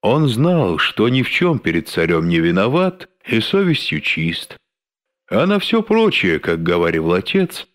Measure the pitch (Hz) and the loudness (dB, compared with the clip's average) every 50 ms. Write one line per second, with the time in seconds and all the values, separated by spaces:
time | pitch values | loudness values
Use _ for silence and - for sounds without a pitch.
0 | - - 123 151 156 139 117 110 143 175 180 165 135 92 85 82 - - - - | 0 0 0 2 2 0 2 2 2 2 2 2 2 0 0 0 -2 -4 0 0
1 | 107 120 127 131 123 - - - 170 175 160 131 - 85 82 85 80 - - - | 2 2 2 2 0 0 0 0 0 0 0 0 -2 -2 -2 -2 -4 -4 -2 -2
2 | 82 82 85 82 80 85 85 82 80 85 85 92 101 117 135 170 185 185 180 - | 0 0 2 0 2 2 2 2 2 2 2 2 0 2 2 0 0 0 -2 -6
3 | - - _ _ _ - - 113 110 - - 196 202 180 160 - - - - 76 | -20 -20 _ _ _ -2 -2 -2 -2 0 0 0 2 2 0 0 -2 -4 -6 -4
4 | - - - - - 82 90 - - - - - _ _ _ _ _ _ _ _ | -2 -4 -4 -2 -2 -4 -4 -6 -10 -14 -20 -20 _ _ _ _ _ _ _ _
5 | _ _ _ _ _ _ - 104 151 185 208 202 - - - 226 214 - 214 226 | _ _ _ _ _ _ 0 0 2 2 2 0 0 0 0 0 0 2 2 2
6 | 226 214 - - - 95 82 76 - - 85 82 82 85 87 87 85 85 82 80 | 2 2 2 0 0 0 0 0 -2 -2 -2 -2 0 0 0 2 2 0 0 0
7 | 80 82 87 92 98 - - 190 190 165 - - - _ _ | 0 0 0 0 -2 -2 0 0 0 -2 -4 -12 -16 _ _